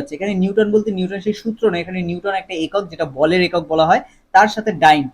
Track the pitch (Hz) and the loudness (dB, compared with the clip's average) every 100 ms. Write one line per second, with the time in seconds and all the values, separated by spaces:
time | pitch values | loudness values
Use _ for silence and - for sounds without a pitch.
0 | 143 151 202 190 190 202 208 214 214 190 | -4 -6 -4 -2 0 2 2 2 0 -2
1 | 185 196 214 208 226 220 214 175 175 185 | -4 -4 -4 -4 -6 -2 0 -2 -4 -6
2 | 175 175 202 190 185 170 156 202 185 160 | -4 -4 -4 -6 -6 -6 -4 -4 -6 -6
3 | 151 135 156 180 175 175 156 156 160 226 | -6 0 2 2 2 -2 0 2 4 2
4 | - _ _ 185 214 220 214 165 156 151 | 0 _ _ 4 4 2 -4 4 4 4
5 | 131 | 2